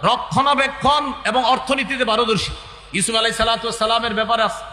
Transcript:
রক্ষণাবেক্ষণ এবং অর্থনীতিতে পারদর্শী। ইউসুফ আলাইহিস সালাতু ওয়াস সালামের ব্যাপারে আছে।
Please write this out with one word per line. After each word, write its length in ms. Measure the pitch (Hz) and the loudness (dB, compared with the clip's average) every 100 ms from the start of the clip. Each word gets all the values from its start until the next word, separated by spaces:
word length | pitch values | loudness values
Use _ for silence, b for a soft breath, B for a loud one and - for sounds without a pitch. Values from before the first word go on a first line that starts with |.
রক্ষণাবেক্ষণ 1080 | 180 233 - 190 277 277 269 269 262 294 277 - 202 | 2 0 0 0 2 2 0 0 2 2 0 -4 -2
এবং 200 | 233 233 | 0 2
অর্থনীতিতে 600 | 262 - 277 226 262 240 | 2 0 -2 -2 -2 0
পারদর্শী। 460 | 220 233 220 - - - - - | 2 2 0 -2 -8 -14 -20 -8
ইউসুফ 220 | - 202 226 | -4 0 0
আলাইহিস 220 | 226 220 | 0 0
সালাতু 300 | 226 226 226 | 0 0 -2
ওয়াস 120 | 220 | -2
সালামের 340 | 220 226 233 | 0 2 0
ব্যাপারে 300 | 214 220 226 | -2 0 2
আছে। 200 | 214 - - | 0 -2 -12